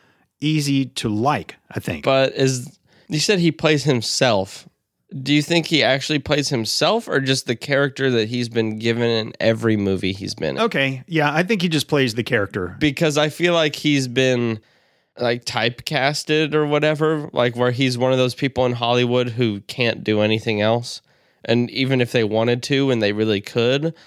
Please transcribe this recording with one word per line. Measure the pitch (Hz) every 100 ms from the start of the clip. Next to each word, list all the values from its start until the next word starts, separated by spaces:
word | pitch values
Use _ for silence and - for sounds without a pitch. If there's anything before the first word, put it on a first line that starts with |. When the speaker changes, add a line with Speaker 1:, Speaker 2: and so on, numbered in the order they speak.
| _ _ _ _
Speaker 1:
easy | 147 156 143 139 127
to | - 117
like, | 104 131 131 - - -
I | -
think. | - 80
Speaker 2:
But | 139 135 135
is, | - 135 127 127 - _ _ -
you | 151
said | 185 196
he | 170
plays | 151 160 151
himself. | 135 123 - - 131 101 95 - - _ _ _ _ 135
Do | 131
you | 147
think | 147 170 151
he | 151
actually | 113 135 - 151
plays | - 147 135
himself | 131 107 - 151 226 -
or | 139
just | 135 131 -
the |
character | 117 - 139 143 135 135
that | 120 110
he's | 123 117
been | 117 110 107
given | 113 117 117
in | 113 107 -
every | 110 113 117 107
movie | 98 95 95
he's | 95 98
been | - 78 67
in? |
Speaker 1:
Okay, | 233 143 135 131 -
yeah, | 160 147
I | 156
think | 185 220
he | 175
just | 156 -
plays | 147 131
the | 113
character. | 110 117 101 104 90 -
Speaker 2:
Because | 151 135 160 147
I | 151
feel | - 175
like | 170 156 -
he's | 151 143 127
been, | 120 131 123 120 110 - _ _ _ _ -
like, | 120 120
typecasted | - 120 117 120 - 147 135 151 - 151 156
or | 151
whatever, | 147 147 151 151 156 156 147
like, | - 123 120
where | 123
he's | 120 131 123
one | 127
of | 131
those | 127
people | - 139 123
in | 127
Hollywood | 120 120 123 123 123 123
who | 117 117 101
can't | - - 120 -
do | 101 107
anything | 107 110 117 104
else. | 107 117 120 - - _ _ _
And | - 120 120
even | - 131 131
if | 120
they | 123
wanted | 107 110 117 123
to | - 139 139
and | 120
they | 104
really | 104 110 101
could, | - 120 117 143 160 -